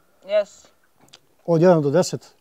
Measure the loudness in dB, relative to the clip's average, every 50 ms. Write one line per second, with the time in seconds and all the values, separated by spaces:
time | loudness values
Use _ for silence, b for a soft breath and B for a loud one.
0 | _ _ _ _ -10 -6 -4 -4 -4 -6 -12 -20 -20 _ _ _ _ _ _ _
1 | _ _ -20 -20 _ _ _ _ _ -2 0 2 4 4 2 2 0 0 -2 -2
2 | -2 -4 -6 -12 -14 -18 _ _